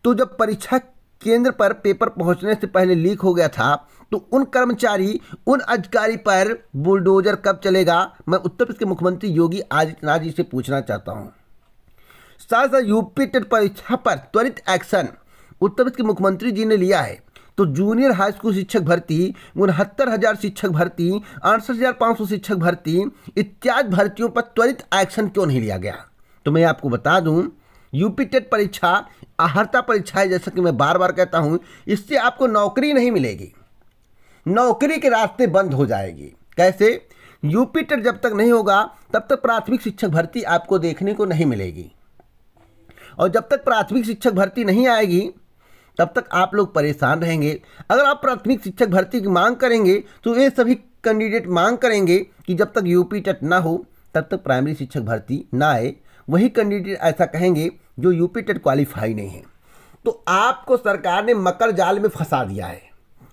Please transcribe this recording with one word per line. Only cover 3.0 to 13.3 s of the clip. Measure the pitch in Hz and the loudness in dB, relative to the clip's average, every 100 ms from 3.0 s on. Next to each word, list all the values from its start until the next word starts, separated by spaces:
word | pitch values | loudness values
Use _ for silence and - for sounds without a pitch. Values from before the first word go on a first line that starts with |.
| 170 208 | 0 0
हो | 190 | 0
गया | 175 156 | 2 0
था, | - 120 147 - _ - | 0 0 0 -6 _ -8
तो | 214 | -8
उन | - 269 | -2 -2
कर्मचारी, | 262 254 247 233 233 202 190 220 - - - | 0 0 0 0 0 0 -2 -4 -10 -6 0
उन | 269 | 0
अधिकारी | - 233 - 220 220 226 | 0 -4 -2 -2 0 -2
पर | 214 190 202 226 - 139 | 2 2 2 -4 -8 -4
बुलडोजर | 160 196 185 190 196 190 | 2 2 4 4 2 0
कब | 202 190 | -2 0
चलेगा, | 196 185 175 170 190 - - | 0 2 4 2 0 -6 -4
मैं | 185 | -2
उत्तर | 185 - 240 | -2 -2 -4
प्रदेश | 240 | -2
के | 202 | -4
मुख्यमंत्री | 175 180 180 208 | -2 -2 -2 -2
योगी | 156 170 190 | 0 0 -2
आदित्यनाथ | - 147 160 156 151 160 | -4 -2 -2 -2 -2 -2
जी | 160 | -2
से | 156 | -6
पूछना | - 127 123 139 | -6 -6 -4 -4
चाहता | - 107 - | -4 -8 -8
हूं। | 104 98 - _ - _ _ _ _ _ - - - | -12 -14 -20 _ -20 _ _ _ _ _ -20 -20 -14
साथ | - 233 277 | -2 0 2
साथ | 269 | 2
यूपी | 214 214 214 - | 2 0 0 -2
टेट | 269 | 0